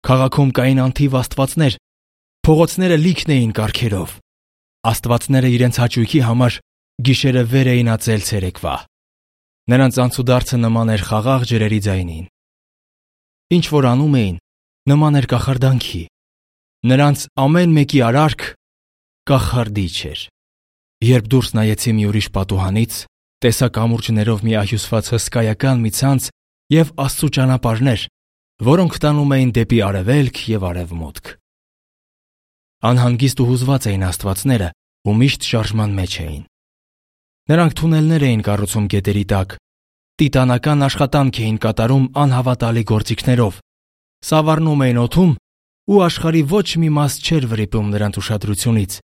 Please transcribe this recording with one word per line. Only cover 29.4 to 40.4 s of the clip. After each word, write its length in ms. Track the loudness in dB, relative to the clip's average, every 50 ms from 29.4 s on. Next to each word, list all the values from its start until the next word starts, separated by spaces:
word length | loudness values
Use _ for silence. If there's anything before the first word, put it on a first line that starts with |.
| 2 2 2
դեպի 240 | 0 0 2 2 2
արևելք 640 | 2 0 -2 -2 0 0 2 2 2 0 -2 -8 -6
և 220 | -4 -4 -4 -4
արևմուտք։ 640 | -4 -6 -6 -8 -8 -8 -10 -10 -12 -14 -18 _ -20 -20 _ _ _ _ _ _ _ _ _ _ _ _ _ _ _ _ _ _ _ _ _ _ _ _ _ _ _ _ _ 0
Անհանգիստ 560 | 2 2 4 2 2 2 2 0 0 0 0
ու 80 | 0
հուզված 400 | 0 0 0 0 0 0 0 0
էին 160 | -2 -2 -2 -2
աստվածները 680 | -4 -4 -6 -6 -6 -6 -2 0 0 0 0 -2 -4 -8 _ _ _ _ _ _
ու 100 | 0 2
միշտ 320 | 2 2 2 0 -4 -6
շարժման 480 | -4 -2 -2 -2 -2 -2 -2 -2 -2 -2
մեջ 180 | -4 -4 -6 -6
էին։ 260 | -8 -8 -8 -10 -12 -14 _ _ _ _ _ _ _ _ _ _ _ _ _ _ _ _ _ _ _ _ 0
Նրանք 240 | 2 2 2 2 0
թունելներ 480 | 0 0 0 2 2 2 2 2 2 2
էին 200 | 2 0 0 0
կառուցում 420 | -2 -2 -2 -2 -2 -2 -2 -2
գետերի 380 | 0 -2 -2 -2 0 -2 -2 -2
տակ, 240 | 0 -2 -2 -2 -4 -10 -20 _ _ _ _ _ _ _ _ _ _ _ -2
տիտանական 600 | -2 2 2 2